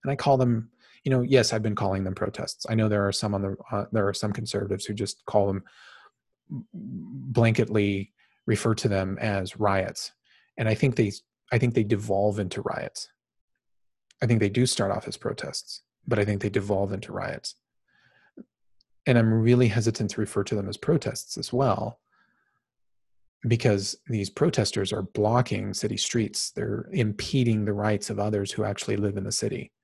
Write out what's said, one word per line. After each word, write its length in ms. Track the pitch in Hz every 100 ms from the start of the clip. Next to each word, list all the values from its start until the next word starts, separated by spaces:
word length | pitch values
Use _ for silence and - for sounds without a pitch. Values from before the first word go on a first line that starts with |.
And 80 | -
I 60 | 139
call 200 | 147 135
them, 340 | 127 113 113 _ _ _
you 60 | -
know, 120 | 131
yes, 300 | 123 135 113
I've 100 | 113
been 120 | 107
calling 300 | 104 98 95
them 100 | 95
protests. 520 | 95 104 - 120 - -
I 60 |
know 140 | 113 110
there 180 | 104 101
are 60 |
some 220 | 101 107
on 80 | 101
the, 140 | 98 95 -
uh, 140 | 104 -
there 140 | 113 101
are 80 |
some 180 | 101 107
conservatives 520 | 101 113 101 101 98
who 80 | -
just 320 | 104 101 -
call 220 | - 107 101
them, 160 | 95 - - - - - _ _ _ _ 143 - 180 - 127 - 135 131
blanketly 760 | 117 117 113 113 107 101 98 98 _ _ _ -
refer 280 | 110 117
to 140 | 110 117
them 280 | 98 95 95
as 380 | 110 98 95 -
riots. 540 | 104 98 92 - - _ _ _ _ -
And 100 | 110
I 60 |
think 220 | 110 143 120
they, 160 | 107 - _ _ _
I 60 | 120
think 160 | 123
they 100 | 120
devolve 540 | 104 107 104 98 104 101
into 220 | 95 101
riots. 460 | - - - - - _ _ _ _ _ _ _ _ _ _ _
I 40 | 117
think 140 | 113
they 100 | 101
do 160 | 107 123
start 240 | - 98
off 180 | 98 -
as 80 | -
protests, 680 | - - - - - - _ _ -
but 120 | 107
I 60 |
think 180 | 101 101
they 80 | 104
devolve 420 | 101 101 98 98
into 200 | 98 -
riots. 420 | - 143 - - - _ _ _ _ _ _ _ - - _ _ _ _ _ -
And 120 | 120
I'm 140 | 113
really 360 | 113 113 123 123
hesitant 420 | 107 110 107 104
to 100 | -
refer 240 | 104 -
to 100 | 98
them 140 | 107 98
as 80 | 101
protests 640 | - 160 - - - -
as 140 | -
well, 480 | 123 135 101 110 - _ _ _ _ _ _ _ _ _ _ _ _ _ _ 120
because 480 | 117 123 101 98 - -
these 220 | 113 98
protesters 640 | - 165 - 104 - 98
are 100 | 104
blocking 680 | 95 - 104 123 120 101 101
city 240 | 95 107 104
streets. 540 | - 120 104 - -
They're 380 | - 107 101 -
impeding 720 | 190 107 104 - 135 117 110
the 80 | 104
rights 380 | 104 104 104 -
of 80 | 101
others 340 | 104 104 98
who 120 | -
actually 340 | 104 101 - 101
live 180 | 101 98
in 80 |
the 80 | 98
city. 400 | - 107 95 - _